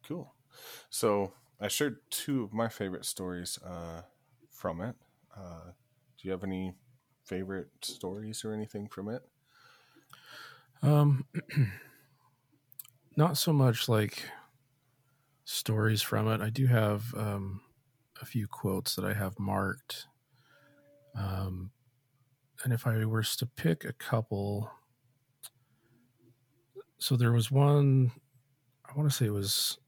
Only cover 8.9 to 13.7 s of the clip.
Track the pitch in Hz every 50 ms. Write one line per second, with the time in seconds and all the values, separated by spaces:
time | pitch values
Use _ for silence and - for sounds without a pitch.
8.9 | - - 98 104 117 131 - _ _ _ _ _ _ _ _ - - _ _ _
9.9 | _ - _ _ - - _ - - - - - - - _ _ _ _ - 139
10.9 | 151 147 147 147 139 131 - _ - 170 - - - 156 127 98 92 - - -
11.9 | _ _ _ _ _ _ _ _ _ _ _ _ _ _ _ _ _ - - -
12.9 | _ _ _ _ _ - 151 180 151 - - 175 156 143 135 127